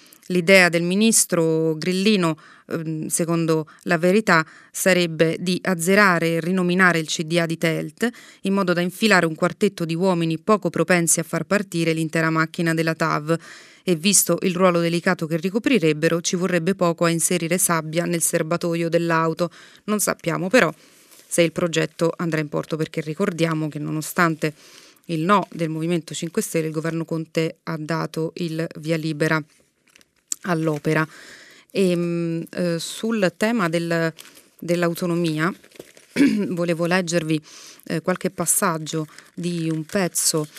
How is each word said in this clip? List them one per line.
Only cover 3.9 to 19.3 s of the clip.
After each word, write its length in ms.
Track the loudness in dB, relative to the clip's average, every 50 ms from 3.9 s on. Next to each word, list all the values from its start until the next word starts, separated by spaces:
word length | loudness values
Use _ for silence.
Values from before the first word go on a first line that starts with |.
| 0 2
Verità, 440 | 4 4 4 4 4 4 4 4 2 0 -8 -20 -20 _
sarebbe 640 | -6 -2 2 2 4 4 2 0 2 2 0 0 0 -2
di 220 | -2 -2 -2 -2
azzerare 760 | -2 -2 -2 -2 2 4 4 6 6 6 4 2 0 0 0
e 40 | -2
rinominare 580 | -2 -2 0 0 2 2 4 4 4 4 4 2
il 80 | -2
C 180 | -4 -4 -6 -4
D 120 | -2 0
A 80 | 0 0
di 140 | -2 -2 -2
Telt, 500 | -2 -2 -2 -2 -6 -8 -6 -4 -4 -4 -4 -6 -20 -20 -14 _
in 140 | -4 0 0
modo 180 | 0 2 2
da 80 | 0 0
infilare 460 | 0 -2 -2 0 2 4 4 4 4
un 80 | 2 0
quartetto 500 | -2 -2 -2 0 0 0 0 0 -2 -4
di 100 | -4 -2
uomini 440 | 0 0 2 2 2 0 0 -2 -2
poco 320 | 0 0 0 2 0 -2
propensi 500 | 0 0 2 2 2 2 2 2 0 0
a 40 | -2
far 200 | -4 -4 -4 -2
partire 480 | -2 -2 -2 -2 -2 -4 -2 0 0
l'intera 380 | 0 0 -2 -2 0 0 0 2
macchina 420 | 2 2 0 0 -2 -2 -2 0
della 220 | 0 0 0 -2 0
tav. 440 | 0 0 0 -2 -2 -2 -2 -2 -4 -4 -10 -20 -20 -20 -20 -20 _
E 140 | -2 -2 -2
visto 420 | 0 2 2 2 2 2 2 0 0
il 140 | 0 -2 0
ruolo 260 | 2 4 4 4 4
delicato 460 | 2 0 0 0 0 0 0 0 -2
che 100 | -4 -4
ricoprirebbero, 840 | -2 -2 -2 -2 -2 0 2 2 4 4 2 2 2 2 0 0 0
ci 140 | -2 -2 -2
vorrebbe 380 | -2 0 0 0 0 0 0 0
poco 300 | 0 0 0 0 2 0
a 60 | 2
inserire 480 | 2 0 0 0 -2 -2 -2 -2 0 0
sabbia 480 | 0 0 0 0 -2 -4 -4 -2 -2
nel 160 | 0 -2 0
serbatoio 640 | 0 0 0 -2 -2 -2 -2 -2 -2 -2 -2 -2 -2 0
dell'auto. 640 | 0 0 2 2 0 2 2 0